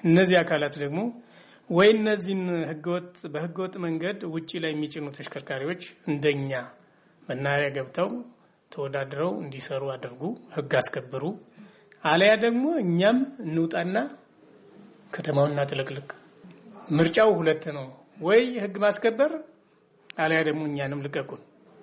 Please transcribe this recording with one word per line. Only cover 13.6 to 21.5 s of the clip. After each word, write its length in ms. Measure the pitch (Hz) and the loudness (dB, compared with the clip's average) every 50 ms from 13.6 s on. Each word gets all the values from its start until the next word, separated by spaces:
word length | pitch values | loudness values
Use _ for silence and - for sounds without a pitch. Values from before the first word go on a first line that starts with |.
| 165 165 - 175 170 180 190 220 269 294 - - _ _ _ _ _ - - - - - - - - - - - - - | 0 0 0 -2 -2 0 -2 -2 -2 -4 -10 -18 _ _ _ _ _ -20 -20 -20 -20 -20 -20 -20 -20 -20 -20 -20 -16 -14
ከተማውን 400 | - - - 156 143 139 143 147 | -12 -6 -4 0 2 2 2 2
እናጥለቅልቅ። 560 | 147 143 143 139 143 135 135 139 135 135 139 - - - - - _ - - - - - - - - - - - | 2 -2 -2 -2 -2 -6 -6 -6 -8 -12 -12 -14 -18 -18 -20 -20 _ -20 -20 -20 -20 -20 -20 -20 -20 -20 -6 0
ምርጫው 400 | 156 156 165 165 165 233 220 220 196 | 2 4 4 4 6 6 6 6 6
ሁለት 300 | 170 165 160 156 156 - 160 | 4 4 2 2 2 -2 -8
ነው፣ 180 | 147 143 131 131 131 - - _ _ - | -8 -8 -10 -10 -14 -20 -20 _ _ -4
ወይ 220 | 160 175 208 233 254 254 254 233 | 2 6 6 6 6 4 -2 -4
ህግ 180 | 202 208 185 196 | -6 -6 -2 2
ማስከበር 540 | 202 208 202 - - 226 220 220 277 311 330 320 - - _ _ _ _ _ _ _ _ _ _ _ _ - - | 2 2 2 2 0 0 2 2 2 2 0 -6 -10 -14 _ _ _ _ _ _ _ _ _ _ _ _ -4 -2
አለያ 220 | 160 160 160 160 160 | 0 2 2 2 2
ደግሞ 180 | 156 147 156 156 | 2 0 0 -2
እኛንም 360 | 151 147 143 139 135 143 143 | -4 -4 -2 -4 -4 -4 -4
ልቀቁን 400 | 139 143 139 226 135 - - - - _ | -6 -4 -4 -6 -6 -6 -12 -16 -16 _